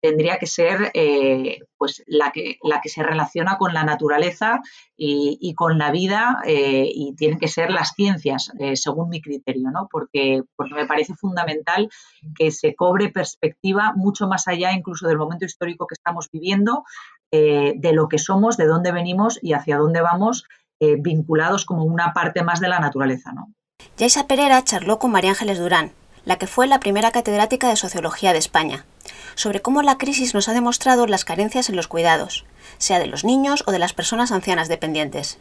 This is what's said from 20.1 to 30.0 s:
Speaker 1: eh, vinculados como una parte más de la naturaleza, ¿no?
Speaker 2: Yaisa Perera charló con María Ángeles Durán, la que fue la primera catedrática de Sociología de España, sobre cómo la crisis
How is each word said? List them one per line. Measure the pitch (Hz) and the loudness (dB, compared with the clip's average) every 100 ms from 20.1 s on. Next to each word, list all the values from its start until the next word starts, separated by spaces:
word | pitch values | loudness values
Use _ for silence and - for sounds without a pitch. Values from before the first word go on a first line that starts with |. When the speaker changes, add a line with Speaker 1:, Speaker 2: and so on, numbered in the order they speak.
| 175 214 247 - - _ _ | 2 0 -2 -10 -20 _ _
Speaker 1:
eh, | 151 147 | 2 4
vinculados | 156 160 156 156 165 196 | 2 0 2 2 2 0
como | - 180 | -2 -2
una | 160 165 170 | 0 0 0
parte | 165 165 175 | 0 -2 0
más | 170 170 | 0 0
de | 180 | 0
la | 180 | 0
naturaleza, | 147 135 135 127 - | 0 0 -2 -2 -8
¿no? | - - _ _ _ - - | -16 -16 _ _ _ -20 -2
Speaker 2:
Yaisa | 247 294 - | 2 2 2
Perera | 269 285 262 | 2 6 4
charló | 262 196 180 220 | 4 -4 -2 0
con | 254 | 2
María | 202 185 | 2 2
Ángeles | 196 214 190 | 0 -2 -2
Durán, | 175 175 156 - _ - | 2 0 0 -10 _ -18
la | - 180 | -4 -4
que | 185 | -2
fue | - 262 | 0 4
la | 269 | 4
primera | 208 202 220 | 2 2 2
catedrática | 240 233 208 214 254 247 | 2 0 2 2 2 2
de | |
Sociología | 214 185 180 160 - 190 | 0 -2 -4 -4 -2 2
de | 160 | 2
España, | - 160 156 139 - _ - - - | 2 0 0 -6 -14 _ -20 -20 -16
sobre | - 214 202 | -6 -4 -2
cómo | 240 277 | 0 2
la | 285 | 4
crisis | 269 | 2